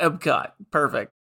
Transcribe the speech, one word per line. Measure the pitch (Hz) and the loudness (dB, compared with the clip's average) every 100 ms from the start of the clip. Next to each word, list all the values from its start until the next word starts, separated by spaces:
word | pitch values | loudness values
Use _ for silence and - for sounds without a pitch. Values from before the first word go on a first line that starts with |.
Epcot. | 165 175 156 90 - - - | -2 0 0 0 -2 -12 -4
Perfect. | 151 143 120 104 _ _ | 0 0 -2 -6 _ _